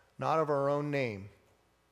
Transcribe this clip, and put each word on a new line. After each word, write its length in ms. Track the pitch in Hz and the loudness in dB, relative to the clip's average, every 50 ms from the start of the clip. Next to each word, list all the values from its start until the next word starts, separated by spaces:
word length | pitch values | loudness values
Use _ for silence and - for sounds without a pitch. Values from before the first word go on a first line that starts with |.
| _ _ _ - | _ _ _ -6
not 220 | 131 131 151 160 | -2 0 2 2
of 80 | 156 143 | 2 2
our 200 | 147 139 139 139 | 2 2 2 2
own 220 | 143 147 147 147 | 2 0 0 -2
name, 380 | 147 143 131 117 107 95 104 104 - - _ _ _ _ _ _ _ _ _ _ | 0 0 0 -2 -4 -8 -12 -14 -18 -20 _ _ _ _ _ _ _ _ _ _